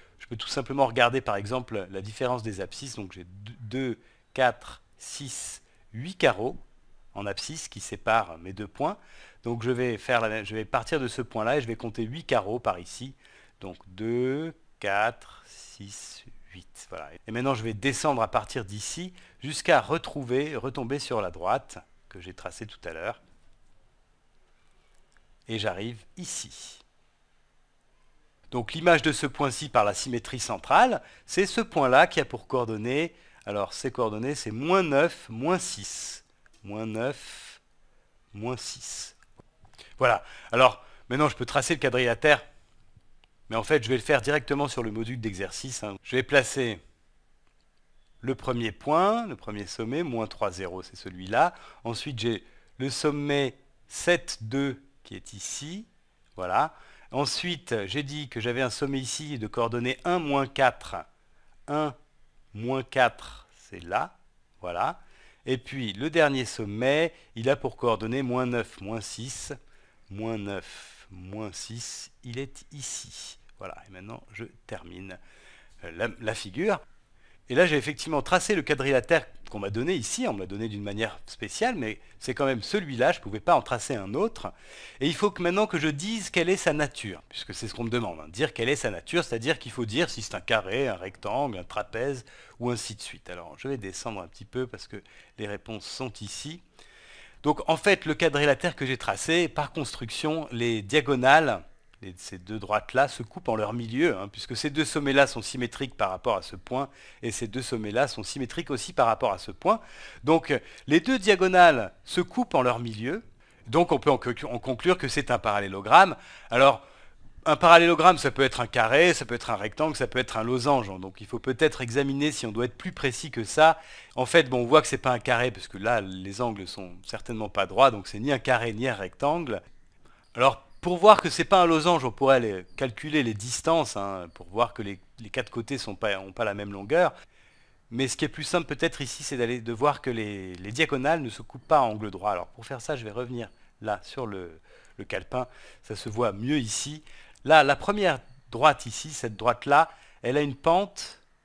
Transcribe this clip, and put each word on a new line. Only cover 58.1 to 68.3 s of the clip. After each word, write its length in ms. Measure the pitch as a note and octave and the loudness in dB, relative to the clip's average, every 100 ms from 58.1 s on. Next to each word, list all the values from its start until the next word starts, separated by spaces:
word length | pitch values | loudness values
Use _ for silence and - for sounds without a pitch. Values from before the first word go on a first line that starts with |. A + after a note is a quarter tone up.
| D3 C#3+ | -8 -10
que 100 | A#2 | -6
j'avais 220 | A2+ A#2+ | -4 -2
un 80 | B2+ | -2
sommet 280 | - C#3 C#3 | -2 -4 -4
ici 400 | B2+ - D3+ C#3 | -6 -8 -8 -8
de 80 | G#2+ | -6
coordonnées 520 | - A#2 A#2+ B2 C3 F3 | -2 0 0 -2 -2 0
un, 120 | F3+ | 0
moins 280 | D#3 C#3 C3+ | 2 0 0
quatre. 500 | - C3 - - F#2 - _ _ _ _ - - | 2 2 2 -6 -12 -12 _ _ _ _ -18 -6
Un, 260 | D3 D3+ B2+ _ _ _ _ - | -2 -2 -6 _ _ _ _ -18
moins 280 | G#2 A#2 C3+ | -10 -4 -4
quatre, 680 | A#2+ C3+ A#2+ - - - - | -2 2 2 2 -16 -18 -20
c'est 260 | _ - F#2 | _ -20 -16
là. 320 | E2+ G2+ D#3 _ _ _ _ _ | -4 -4 -4 _ _ _ _ _
Voilà. 360 | F2+ F2 B2 F3 - - - _ | -8 -2 -2 -4 -14 -20 -20 _
Et 140 | - B2+ | -6 -6
puis, 340 | - C#3 A#2 | -6 -8 -6
le 160 | F#2+ D3 | -6 -2
dernier 380 | D#3+ D3+ C3+ A#2 | 4 4 2 -4
sommet, 640 | - G#2 G#2 B2+ D3 E3 - _ | -6 -6 -2 0 2 0 -4 _
il 160 | A2+ A#2 | -4 0
a 60 | C#3+ | 0
pour 200 | C3 - | -2 -2
coordonnées 460 | B2 G#2+ A2+ B2+ | 0 0 -2 -4
moins 240 | C3 | -2